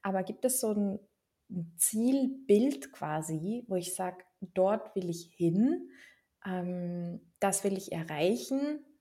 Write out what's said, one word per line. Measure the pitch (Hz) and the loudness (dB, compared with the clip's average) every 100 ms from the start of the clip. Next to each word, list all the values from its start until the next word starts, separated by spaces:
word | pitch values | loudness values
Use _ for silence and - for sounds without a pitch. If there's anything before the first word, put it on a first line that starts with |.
Aber | 202 190 | 0 0
gibt | 185 - | -2 -2
es | 254 254 | 0 2
so | 220 | 2
ein, | 208 202 196 - _ _ _ _ | 2 0 -2 -10 _ _ _ _
ein | 180 165 - | -6 -6 0
Zielbild | - 214 240 277 262 - - 208 262 - - | 0 2 2 4 2 -2 4 6 6 0 -10
quasi, | - 151 151 160 160 175 240 240 | -8 -4 -4 -2 -4 -4 -6 -4
wo | 185 | -4
ich | 175 | -4
sag, | - 185 180 - _ | -6 -6 -8 -20 _
„Dort | 185 - 190 214 - 202 | -6 2 4 2 -2 -6
will | 180 | -4
ich | 170 - _ | -6 -8 _
hin, | 170 180 247 349 - - - _ _ _ 196 | 2 6 4 2 -4 -18 -20 _ _ _ -6
ähm, | 185 180 180 175 175 175 175 - _ | -4 -4 -4 -4 -4 -6 -8 -14 _
das | 196 190 | 0 2
will | 202 190 | 0 -2
ich | - | -4
erreichen. | 165 160 151 175 240 - 269 285 302 - _ | -8 -6 0 2 0 -2 -2 -2 -4 -10 _